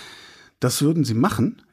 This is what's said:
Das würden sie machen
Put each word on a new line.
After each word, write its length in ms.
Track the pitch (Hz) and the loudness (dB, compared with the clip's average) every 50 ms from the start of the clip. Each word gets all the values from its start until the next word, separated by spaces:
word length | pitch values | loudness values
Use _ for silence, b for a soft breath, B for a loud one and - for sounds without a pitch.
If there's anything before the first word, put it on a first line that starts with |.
| B B B B B B B B B B B B | B B B B B B B B B B B B
Das 200 | - 127 - - | -4 -2 -2 0
würden 220 | 147 147 165 170 139 | 0 0 2 2 0
sie 120 | 113 110 | 0 2
machen 460 | 113 135 208 - - 117 202 - - - _ | 2 2 2 2 0 -2 -2 -2 -6 -16 _